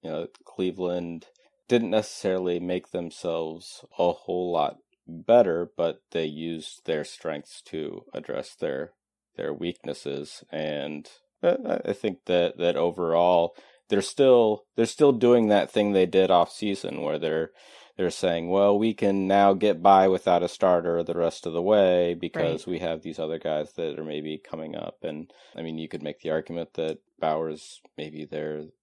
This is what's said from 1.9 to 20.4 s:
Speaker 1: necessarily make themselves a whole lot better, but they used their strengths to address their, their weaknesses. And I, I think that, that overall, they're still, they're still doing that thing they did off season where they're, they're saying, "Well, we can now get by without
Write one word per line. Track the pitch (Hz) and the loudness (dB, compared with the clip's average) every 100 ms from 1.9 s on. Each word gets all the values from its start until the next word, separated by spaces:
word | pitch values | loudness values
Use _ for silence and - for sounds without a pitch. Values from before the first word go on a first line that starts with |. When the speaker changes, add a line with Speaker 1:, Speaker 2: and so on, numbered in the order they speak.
Speaker 1:
necessarily | 107 107 - 101 92 92 87 | -2 -2 -6 -2 -2 -2 -4
make | 90 90 - | -2 -6 -6
themselves | 92 87 - 90 82 80 82 - - - - | -8 -8 -8 -6 -4 -6 -10 -16 -20 -20 0
a | 90 | 0
whole | 85 - 90 90 | 0 -6 -4 -2
lot | 85 73 - _ _ - | 0 -2 -4 _ _ -18
better, | 82 82 120 101 82 87 - | -12 4 6 6 2 -4 -2
but | 85 - _ | -2 -2 _
they | 85 80 | -6 -4
used | 76 82 82 78 - - | -6 -8 -8 -12 -16 -6
their | 78 | -6
strengths | 73 - 82 73 - - - | -6 -10 -10 -10 -12 -20 -12
to | 80 76 50 - | -10 -10 -12 -14
address | - - - 69 - | -14 -8 -8 -10 -8
their, | 78 67 80 _ _ _ _ - | -6 -6 -8 _ _ _ _ -10
their | 73 | -8
weaknesses. | 73 85 - - 71 71 69 73 - - | -6 -6 -8 -10 -10 -8 -8 -10 -16 -12
And | 78 78 73 71 76 - _ _ _ | -8 -6 -6 -6 -10 -14 _ _ _
I, | 170 180 247 - - | -2 0 -4 -6 -4
I | |
think | 101 107 92 - | -4 -4 -6 -2
that, | 90 87 - | 0 0 0
that | 87 82 | -2 0
overall, | 85 85 85 82 87 90 85 - - _ _ | -2 -2 0 2 4 4 2 -4 -20 _ _
they're | 101 | -2
still, | - - 135 123 110 107 _ - | -2 2 6 8 6 0 _ -2
they're | 113 | -2
still | - 147 | 4 4
doing | 123 123 123 107 | 6 6 6 6
that | 104 73 | 4 2
thing | - 104 | 0 2
they | 98 92 | 2 4
did | 92 92 | 4 6
off | 92 85 | 4 4
season | - 107 98 - 73 | -2 -6 -4 -6 -8
where | 73 76 | -6 -4
they're, | 80 80 80 _ - - - - | -2 -2 -4 _ -20 -20 -20 -4
they're | 90 | -4
saying, | - 92 85 85 | 0 -2 -2 0
"Well, | 98 101 104 | 2 4 4
we | 113 107 | 2 0
can | 101 98 95 | 0 0 2
now | 98 101 | 6 6
get | 98 104 85 | 6 2 2
by | 92 98 95 | 6 8 6
without | 92 - 87 | 4 2 2